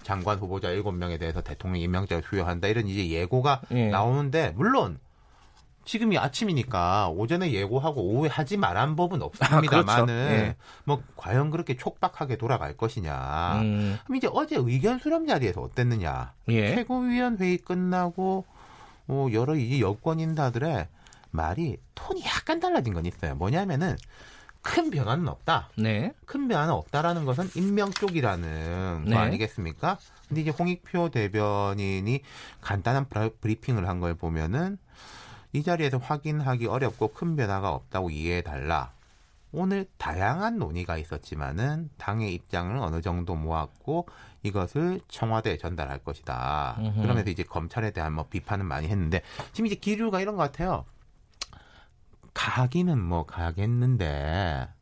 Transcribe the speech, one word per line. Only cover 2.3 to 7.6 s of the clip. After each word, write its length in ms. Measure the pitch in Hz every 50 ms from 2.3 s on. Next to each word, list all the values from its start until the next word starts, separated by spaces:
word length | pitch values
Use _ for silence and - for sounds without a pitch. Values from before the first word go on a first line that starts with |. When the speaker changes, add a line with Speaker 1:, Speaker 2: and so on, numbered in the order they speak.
| - 98 85 87 87 85 92 101
Speaker 1:
이런 180 | 110 117 110 98
이제 200 | 95 104 95 82
예고가 540 | 80 82 90 90 127 127 123 147 139 127 - -
Speaker 2:
예. 180 | 120 127 117 107
Speaker 1:
나오는데, 640 | 98 95 104 117 127 143 147 135 131 165 156 95 78
물론 420 | 101 160 220 269 269 170 101 78 - - - - - - - - - - - - - - - - _ -
지금이 340 | - - 214 233 220 190 139
아침이니까 920 | - 143 - - 233 208 170 135 110 - 123 90 87 87 92 104 104 87
오전에 440 | 80 90 110 117 165 175 185 170 120
예고하고 500 | 95